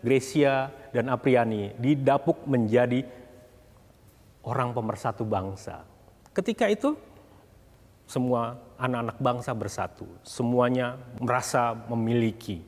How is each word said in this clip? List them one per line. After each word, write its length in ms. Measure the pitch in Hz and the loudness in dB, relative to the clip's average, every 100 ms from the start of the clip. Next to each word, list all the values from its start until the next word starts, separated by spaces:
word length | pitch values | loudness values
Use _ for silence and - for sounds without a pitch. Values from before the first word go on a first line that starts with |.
Gracia 640 | 120 135 131 156 139 135 135 - - | 4 2 2 2 4 2 -2 -10 -4
dan 160 | 123 123 | -2 0
Apriani 640 | 123 139 123 113 107 101 - | 0 4 4 4 0 -4 -2
didapuk 640 | 127 147 135 139 165 - | 0 2 4 2 2 -2
menjadi 560 | - 127 110 120 123 123 139 - - - - - - - - _ - _ - _ | 0 0 4 4 4 0 -4 -16 -20 -20 -20 -20 -20 -20 -20 _ -20 _ -20 _
orang 320 | - 123 123 120 | -4 -2 0 -2
pemersatu 480 | 110 - 120 110 | -4 -2 -4 -4
bangsa. 640 | 110 101 95 95 - 80 - - - _ - - | -2 -2 -4 -10 -12 -14 -18 -20 -20 _ -6 -4
Ketika 320 | 190 220 214 | -4 0 0
itu 320 | 214 277 302 - - - - - - - - - _ | 2 0 -2 -12 -20 -20 -20 -20 -20 -20 -20 -20 _
semua 560 | - 135 123 120 117 123 - - | -8 -2 0 0 -2 -6 -18 -4
anak-anak 400 | 127 120 117 - | -2 0 -2 0
bangsa 400 | 131 123 117 113 | 0 0 -4 -4
bersatu, 480 | 101 - 92 - - - | -4 -4 -6 -6 -18 -18
semuanya 800 | - - 120 123 123 127 123 131 - 110 | -16 -2 2 4 4 4 -2 -6 -16 -6
merasa 560 | 123 127 - 131 120 117 113 | 0 0 2 2 2 -2 -4
memiliki. 720 | 117 113 120 113 104 - 87 | -2 2 2 2 -2 -10 -10